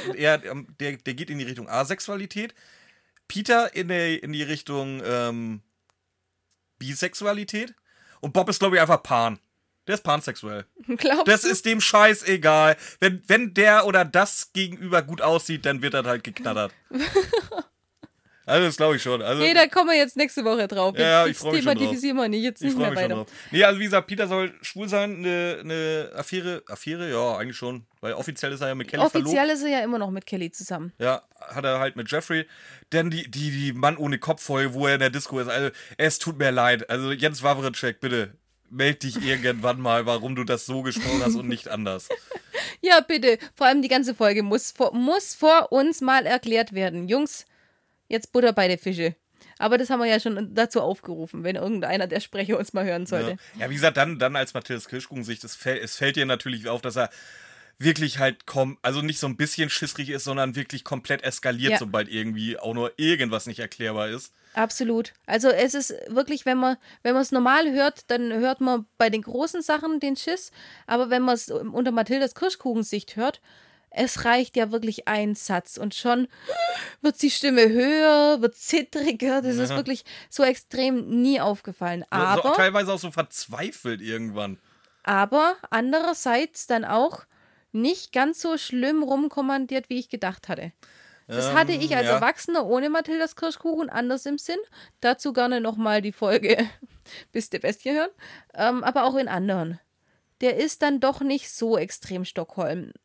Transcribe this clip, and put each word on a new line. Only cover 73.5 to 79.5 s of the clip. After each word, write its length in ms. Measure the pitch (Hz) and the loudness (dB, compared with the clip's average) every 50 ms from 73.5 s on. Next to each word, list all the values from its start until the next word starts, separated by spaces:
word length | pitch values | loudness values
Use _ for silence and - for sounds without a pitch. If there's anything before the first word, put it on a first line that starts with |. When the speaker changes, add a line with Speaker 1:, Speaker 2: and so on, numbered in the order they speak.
| - - - _ _ _ _ _ | -20 -20 -20 _ _ _ _ _
Speaker 2:
es 340 | - - 247 247 - - - | -4 -2 -2 -2 -2 -2 2
reicht 320 | 233 240 247 254 - - | 2 2 2 2 0 0
ja 160 | 247 226 208 | -2 0 0
wirklich 340 | 226 233 220 220 214 - - | -2 -2 -2 -4 -6 -4 -4
ein 300 | - 214 208 214 208 208 | -2 -2 0 0 0 -2
Satz 400 | - - - 190 180 - - - | -2 -2 -2 -2 -2 -4 -6 -8
und 180 | - - 208 - | -8 -6 -6 -6
schon 320 | - - 240 240 247 254 - - - - - 587 698 679 698 719 - - - - - | -2 0 0 2 2 0 -2 -6 -10 -10 -8 -4 -2 -2 -4 -4 -6 -10 -12 -6 -2
wird 220 | - 302 - - | 0 0 2 2
die 80 | - 277 | 2 0
Stimme 380 | - - - 285 254 240 226 220 | 0 0 0 4 6 8 8 8
höher, 720 | 220 240 254 277 302 311 311 311 302 294 294 294 302 247 | 6 6 4 4 4 4 6 6 6 8 6 6 6 4
wird 140 | 226 226 - | 2 0 0
zittriger. 840 | - - - 311 339 254 - - 302 285 302 233 214 247 269 262 277 | -2 -2 0 2 0 0 -2 -4 -2 0 -2 0 0 0 0 0 0
Das 160 | 254 254 | 0 0